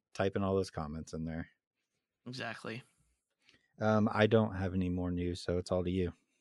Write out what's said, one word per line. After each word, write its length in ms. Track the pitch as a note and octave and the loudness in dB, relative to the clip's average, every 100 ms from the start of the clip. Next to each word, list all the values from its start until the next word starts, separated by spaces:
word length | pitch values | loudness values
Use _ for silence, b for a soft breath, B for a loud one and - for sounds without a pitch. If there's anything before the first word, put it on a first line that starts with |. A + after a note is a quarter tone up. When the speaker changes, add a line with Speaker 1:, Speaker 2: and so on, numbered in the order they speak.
| _ | _
Speaker 1:
typing 280 | - G2 G2+ | -2 -2 0
all 100 | G2 | 2
those 160 | G2 F#2 | 2 0
comments 420 | - D2+ D#2+ D2+ | -4 -6 -8 -8
in 120 | E2 | -8
there. 240 | D#2+ D#2+ E2 _ _ _ _ _ _ _ B2 | -6 -6 -10 _ _ _ _ _ _ _ -14
Speaker 2:
Exactly. 560 | B2+ A#2 A2 A2+ A#2 - _ _ _ _ _ _ _ _ - | -10 -8 -8 -10 -12 -14 _ _ _ _ _ _ _ _ -2
Speaker 1:
Um, 280 | G#2+ G#2+ G#2+ | 2 4 4
I 140 | G#2 A2 | 4 6
don't 280 | A2 G#2+ | 6 4
have 200 | F#2 F#2+ | 0 -2
any 140 | F#2 F2+ | 0 0
more 220 | F2+ F2+ | 0 -2
news, 300 | F2 F2 F2 | -2 -2 -4
so 180 | - F2 | -2 -2
it's 120 | - | 0
all 140 | F2+ | 0
to 60 | F2+ | 0
you. 220 | F#2 F2 - _ _ | 0 0 -4 _ _